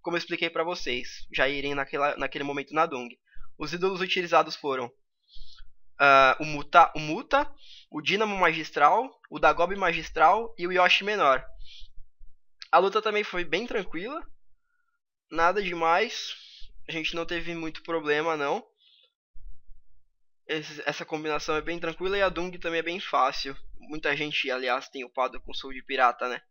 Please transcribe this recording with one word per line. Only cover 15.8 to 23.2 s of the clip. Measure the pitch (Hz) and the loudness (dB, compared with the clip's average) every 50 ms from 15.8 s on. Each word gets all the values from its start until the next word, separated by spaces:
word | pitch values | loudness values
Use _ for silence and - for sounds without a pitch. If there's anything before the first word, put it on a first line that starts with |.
| 165 165 170 185 226 240 - - - - - - - - - - - - - - - - | 2 4 4 4 2 0 -4 -8 -10 -10 -12 -14 -18 -20 -14 -14 -14 -12 -12 -14 -10 -8
a | |
gente | 160 165 156 - - | -8 -6 -6 -6 -6
não | 170 165 | -4 -4
teve | - 175 170 160 170 170 | -4 -4 -4 -4 -6 -6
muito | 170 160 160 156 - - | -6 -8 -8 -10 -10 -8
problema | - 165 165 151 147 147 147 156 165 160 | -4 -4 -2 0 0 0 2 2 0 -2
não. | 151 143 139 170 233 - _ _ _ _ _ _ _ _ _ _ _ _ _ _ - - - - - - - - - - - - - - _ _ _ _ _ _ _ _ | 0 -2 -2 -2 -4 -6 _ _ _ _ _ _ _ _ _ _ _ _ _ _ -10 -8 -8 -8 -8 -8 -12 -16 -14 -14 -18 -20 -20 -20 _ _ _ _ _ _ _ _
Esse, | - 156 156 151 151 151 147 - | -6 -6 -6 -6 -8 -12 -6 -6
essa | 147 147 - 170 | -6 -6 -6 -8
combinação | - 160 156 156 156 151 147 - - 156 | -6 -6 -6 -4 -2 -4 -4 -2 -2 -4
é | 151 | -2
bem | 147 156 170 170 | -2 -4 -6 -4
tranquila | 165 165 156 - 180 190 196 | -6 -6 -6 -4 -4 -2 0
e | 202 | 2
a | 196 185 | 0 0
Dung | 175 170 175 185 175 | 0 -2 -6 -6 -8
também | 175 - 170 165 165 | -8 -6 -4 -4 -2
é | 160 | -4
bem | 165 170 196 | -4 -6 -8
fácil. | - - - 135 | -6 -2 2 2